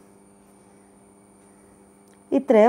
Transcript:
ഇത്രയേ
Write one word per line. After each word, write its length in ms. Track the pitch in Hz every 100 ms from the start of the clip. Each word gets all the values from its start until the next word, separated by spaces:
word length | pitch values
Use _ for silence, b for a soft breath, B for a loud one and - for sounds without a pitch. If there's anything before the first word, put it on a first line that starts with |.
| b b _ _ _ _ _ _ _ _ _ _ _ _ _ _ _ _ _ _ _ _ - 285
ഇത്രയേ 280 | - 226